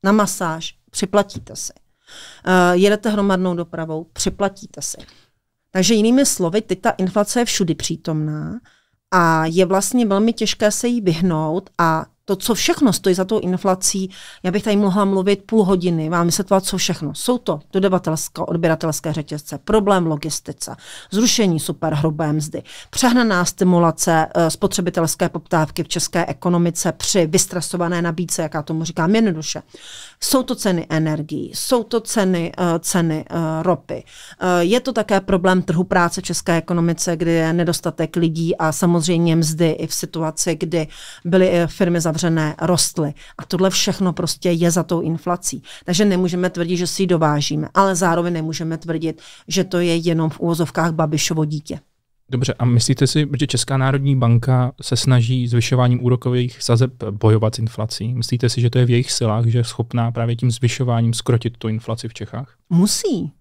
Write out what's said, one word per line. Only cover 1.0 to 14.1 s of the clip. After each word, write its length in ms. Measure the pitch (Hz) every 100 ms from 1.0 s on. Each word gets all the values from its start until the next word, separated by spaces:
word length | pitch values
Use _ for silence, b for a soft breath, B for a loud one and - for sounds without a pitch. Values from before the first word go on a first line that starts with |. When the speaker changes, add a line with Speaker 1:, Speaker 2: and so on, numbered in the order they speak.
| 190 202 196 - - -
Speaker 1:
si. 160 | - - _ _ B B B B -
Eh, 300 | 185 180 180
jedete 340 | 202 208 226
hromadnou 440 | 208 202 185 185
dopravou, 520 | 175 170 165 160 160 170
připlatíte 680 | - - - 196 196 - -
si. 140 | - - - b b _ _ _ _
Takže 220 | 190 185
jinými 320 | 220 220 254 277
slovy, 340 | - 175 196
teď 180 | 226 190
ta 100 | 233
inflace 500 | - 185 214 208 247
je 40 |
všudy 300 | 240 - 175
přítomná 840 | 160 - 160 - 156 151 151 156 220 b b b b _
a 360 | 185 170 160 160
je 200 | 165 180
vlastně 400 | 190 202 247 226
velmi 260 | 196 220
těžké 380 | 226 214 - 214
se 180 | 208 240
jí 120 | 240
vyhnout 680 | 190 160 185 156 156 170 190 -
a 280 | 170 160 160 _
to, 120 | - 196
co 180 | -
všechno 380 | 220 - 349 269
stojí 220 | - 196
za 100 | 180
tou 140 | 190 220
inflací, 680 | 180 180 196 185 - 196 190